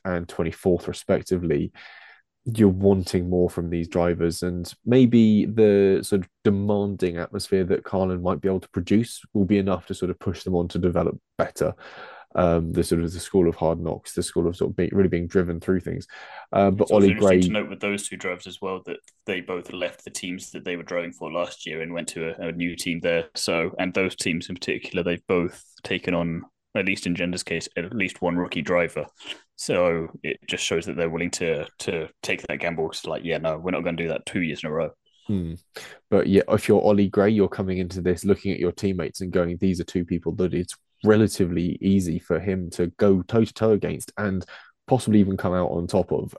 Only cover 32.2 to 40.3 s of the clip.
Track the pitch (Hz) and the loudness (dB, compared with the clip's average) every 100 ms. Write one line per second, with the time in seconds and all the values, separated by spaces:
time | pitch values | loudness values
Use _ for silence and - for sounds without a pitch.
32.2 | - 92 - 71 85 82 80 - 87 80 | -6 -6 -6 -6 -4 -4 -6 -6 -8 -6
33.2 | 85 78 80 78 87 85 85 82 82 78 | -4 -4 -2 -4 -4 -4 -4 -4 -4 -6
34.2 | - 101 85 73 80 78 78 - _ _ | -6 -4 -4 -4 -6 -4 -6 -8 _ _
35.2 | - 101 82 82 _ - - - _ 98 | -6 -4 -4 -10 _ -20 -18 -20 _ 2
36.2 | - 98 - 107 - 101 - 101 98 101 | 6 4 4 2 4 4 6 4 4 4
37.2 | 101 110 95 - 95 92 90 92 90 90 | 4 4 2 0 -4 -2 -4 -2 0 0
38.2 | 98 98 101 - 87 - 101 92 92 - | 2 2 0 -2 -2 0 -2 -2 -4 -8
39.2 | 92 90 87 87 95 87 85 95 85 87 | -2 0 0 0 0 0 -2 -4 -2 -2
40.2 | - | -2